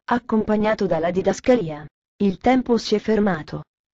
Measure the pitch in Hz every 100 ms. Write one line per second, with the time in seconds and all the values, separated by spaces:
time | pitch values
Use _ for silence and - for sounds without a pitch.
0 | - 240 - 220 208 214 214 214 196 165
1 | 165 175 196 190 - 247 165 147 151 _
2 | _ _ 202 190 240 262 247 226 - 208
3 | - 214 208 165 147 151 - _ _